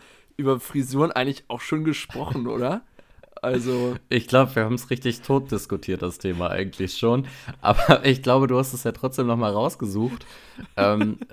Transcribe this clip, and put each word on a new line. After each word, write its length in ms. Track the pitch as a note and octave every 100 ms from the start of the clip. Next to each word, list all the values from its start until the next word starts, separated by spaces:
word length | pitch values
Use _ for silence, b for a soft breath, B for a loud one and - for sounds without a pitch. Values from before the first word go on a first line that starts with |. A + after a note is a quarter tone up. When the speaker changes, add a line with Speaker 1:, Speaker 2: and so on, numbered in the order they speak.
| b b b -
Speaker 1:
über 240 | C3+ B2+
Frisuren 520 | - D3 B2+ C3+ D#3+
eigentlich 320 | - C3 C3+ -
auch 120 | A#2+
schon 240 | - D#3
gesprochen, 600 | D#3 C#3+ - B2 C#3+ C#3 A#2+
oder? 360 | A2+ B2 G3+ - b b b - -
Also 520 | B2+ B2+ A#2+ B2 B2 B2 -
Speaker 2:
Ich 180 | B2 -
glaub, 300 | B2+ C3+ A#2
wir 80 |
haben's 240 | A2 B2 -
richtig 300 | B2 B2 A#2
tot 300 | - C#3 C3+
diskutiert, 480 | G#2 - G2 - F2+
das 160 | F2+ -
Thema 320 | F#2+ F2 F2
eigentlich 460 | F#2 G2 - F#2 -
schon. 300 | A#2 B2 C3+ B B -
Aber 400 | - - - C#3+
<laughs> 20 | C#3
ich 160 | C3
glaube, 240 | B2+ C3 C3+
du 120 | B2+
hast 140 | C3+
es 120 | B2+
ja 80 | -
trotzdem 340 | - C3 C3 B2
noch 100 | A#2
mal 160 | A2
rausgesucht. 720 | G2+ C3+ - A2 G2 A#2+ - B B B B B -
Ähm, 420 | G2+ G#2+ G#2+ - -